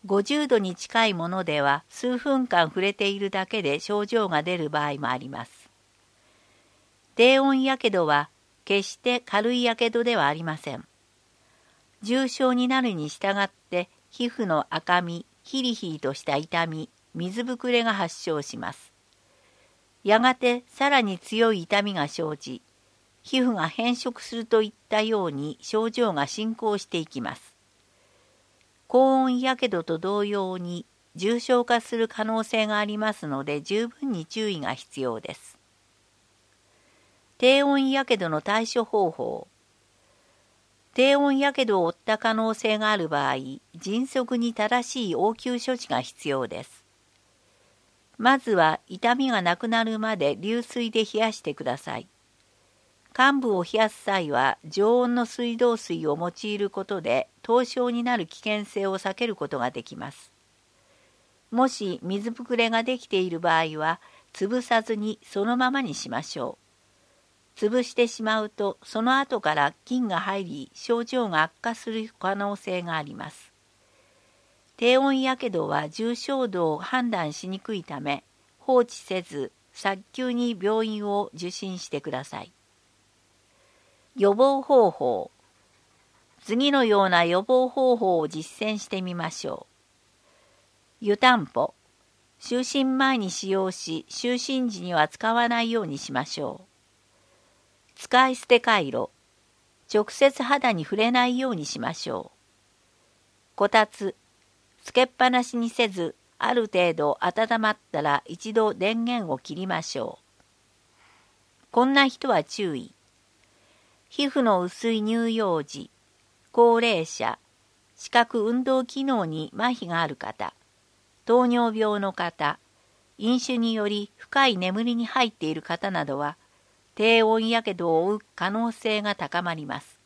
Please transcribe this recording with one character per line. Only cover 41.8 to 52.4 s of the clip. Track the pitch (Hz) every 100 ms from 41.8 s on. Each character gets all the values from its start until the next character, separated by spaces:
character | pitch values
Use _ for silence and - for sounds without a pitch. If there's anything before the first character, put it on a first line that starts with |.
を | 165
負 |
っ | -
た | - 214
可 | 226
能 | 220 220
性 | 220 220 214
が | 214
あ | 208
る | 160
場 | 147 139
合、 | 135 131 135 _ 165
迅 | 190 220 262
速 | 269 240 247
に | 233
正 | 226 214 247 240
し | 262 214
い |
応 | 143 202
急 | 220 247 247
処 | -
置 | 254 -
が | 123
必 | 127 - 151
要 | 135 120
で | -
す。 | 147 - _ _ _ _ _ _ _ _ _ _ _ _ _ _
ま | 240 269
ず | 233
は | 196 160 156 _
痛 | 190 233
み | 247 269
が | 220
な | 175 175
く | 233
な | 226
る | 226 220
ま | 220 214
で | 143
流 | 143 185 233
水 | 233 247 233
で | 220
冷 | 220 214
や | 220
し | 208
て | -
く | 139
だ | 135 123
さ | - 117
い。 | - _ _ _